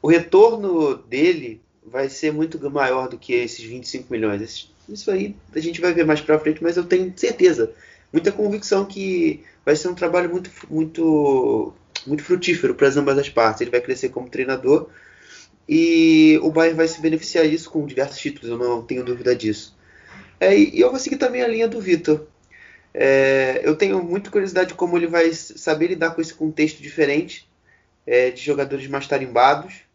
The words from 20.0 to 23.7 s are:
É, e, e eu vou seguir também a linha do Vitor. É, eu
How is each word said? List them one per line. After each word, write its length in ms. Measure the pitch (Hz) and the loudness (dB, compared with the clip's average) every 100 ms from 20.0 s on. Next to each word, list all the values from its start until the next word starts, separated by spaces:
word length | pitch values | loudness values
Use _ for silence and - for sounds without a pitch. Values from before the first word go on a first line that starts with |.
| - - - _ | -20 -20 -20 _
É, 160 | 185 | 4
e, 220 | 202 202 - | 6 4 4
e 40 | |
eu 100 | - | 2
vou 100 | 269 | 2
seguir 160 | - 269 | -6 -2
também 260 | 254 247 | -2 0
a 60 | 240 | -2
linha 180 | 226 226 | 0 -2
do 140 | 233 | -2
Vitor. 460 | 185 165 160 151 - _ _ _ - - _ | -2 0 2 -2 -2 _ _ _ -20 -20 _
É, 680 | - 135 135 135 135 131 131 | 0 2 4 4 2 0 0
eu 100 | - | -2